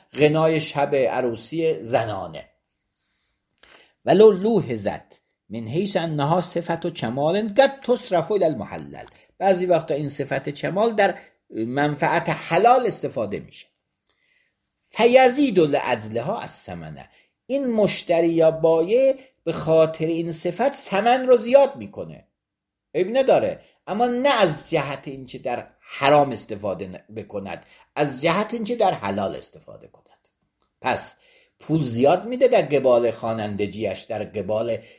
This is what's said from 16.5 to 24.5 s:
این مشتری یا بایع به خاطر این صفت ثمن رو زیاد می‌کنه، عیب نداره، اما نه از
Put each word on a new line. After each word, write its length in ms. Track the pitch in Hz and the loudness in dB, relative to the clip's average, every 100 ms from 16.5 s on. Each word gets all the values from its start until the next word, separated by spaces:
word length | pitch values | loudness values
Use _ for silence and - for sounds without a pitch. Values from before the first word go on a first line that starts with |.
| - - 87 78 71 - _ _ _ - | -12 -12 -12 -14 -16 -20 _ _ _ -6
این 200 | 269 262 | -4 -2
مشتری 640 | 226 202 - - 170 170 | 0 0 0 0 2 2
یا 220 | 165 160 | 4 4
بایع 640 | 156 160 165 170 233 269 269 - _ | 4 2 2 4 4 4 2 -6 _
به 80 | 165 | -6
خاطر 540 | 160 156 160 156 160 160 | -4 2 4 4 2 -4
این 260 | 165 170 | -2 -4
صفت 420 | 156 180 175 269 | -4 -6 0 -2
ثمن 520 | - - 196 226 262 254 | -2 -4 0 2 2 4
رو 100 | 247 | 4
زیاد 400 | 220 269 277 - | 6 4 4 0
می‌کنه، 520 | 101 - 82 71 _ _ _ _ _ _ _ | -16 -14 -14 -16 _ _ _ _ _ _ _
عیب 240 | 151 185 254 | -4 -2 0
نداره، 420 | 262 165 107 80 - _ - | 4 4 2 -4 -14 _ -8
اما 200 | 196 240 | -2 -2
نه 220 | 240 277 | 0 2
از 420 | 247 185 | 4 2